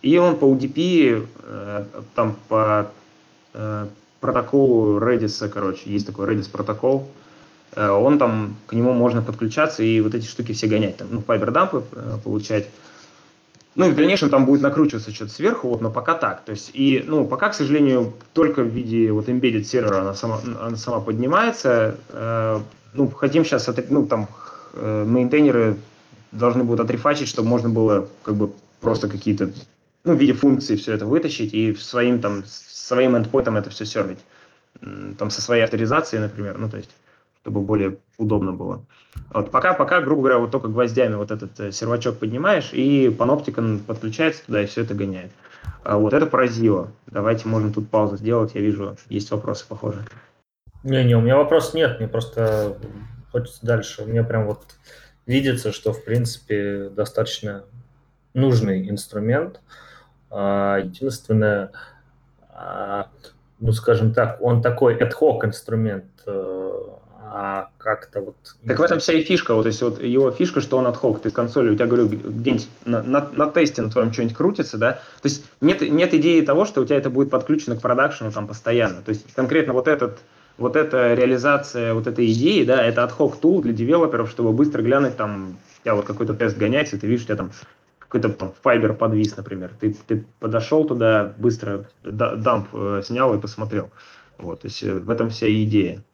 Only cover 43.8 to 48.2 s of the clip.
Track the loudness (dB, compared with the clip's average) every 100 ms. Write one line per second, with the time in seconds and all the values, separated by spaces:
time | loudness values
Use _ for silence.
43.8 | -4 -8 -6 -2 -2 -2 -4 -2 -2 -4
44.8 | -4 -4 -4 -6 -12 _ -20 -16 -16 -10
45.8 | -2 2 4 2 2 2 0 2 2 2
46.8 | -2 -16 -10 -4 -2 -2 0 0 0 -4
47.8 | -2 0 0 -2